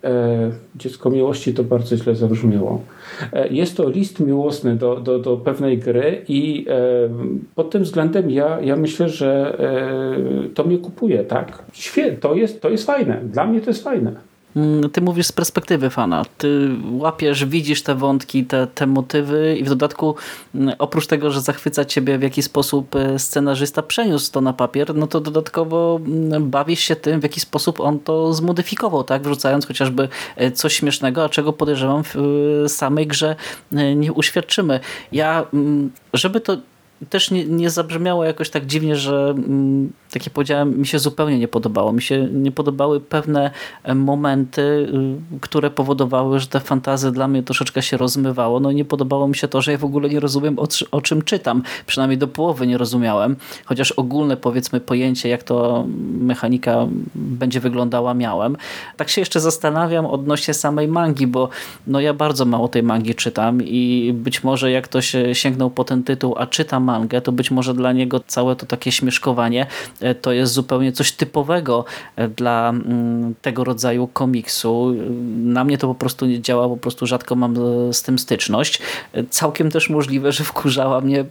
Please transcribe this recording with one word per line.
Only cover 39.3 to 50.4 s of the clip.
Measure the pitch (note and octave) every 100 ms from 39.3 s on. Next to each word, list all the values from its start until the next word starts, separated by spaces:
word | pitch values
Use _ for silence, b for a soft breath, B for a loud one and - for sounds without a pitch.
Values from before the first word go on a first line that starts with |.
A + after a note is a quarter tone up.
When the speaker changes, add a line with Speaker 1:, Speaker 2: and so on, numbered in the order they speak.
| C#3
Speaker 2:
mm, | - C#3 C3+ C3+ C#3 - _
tak | B2+ C#3
jak |
powiedziałem, | C#3+ C#3 C#3+ C#3+ C3
mi | C3+
się | D#3
zupełnie | C#3+ C#3+ D3+ C3+
nie | A#2
podobało. | A#2 A2 G#2+ G#2
Mi | A2+
się | - C3+ C3
nie | A#2 C3+
podobały | C3 D3 C#3 C#3+ D3
pewne, | C#3+ D#3+ D3+ D3 C#3 C#3 B B
e, | - C3
momenty, | C3+ C#3+ D3 C3+ C3 C3
y, | C#3+ D3 D3 C#3 C3+ C3+ D#3+ D3+
które | - D#3 D3
powodowały, | D3 C#3 C#3 C3 C3 C3 C3+
że | C3
te | -
fantazy | - C3+ C3 C3+ C3+
dla | B2+ C3+
mnie | C3+
troszeczkę | B2+ C3 C3+ -
się | B2+ B2+
rozmywało. | B2+ C3+ C3+ B2+ A#2 A#2+
No | C#3
i | C#3
nie | C#3+
podobało | C#3+ C3 C#3 C#3
mi | C#3
się | D3
to, | C3+
że | C3
ja | C#3+
w | C#3
ogóle | C#3 D3
nie | D3
rozumiem, | C#3 C#3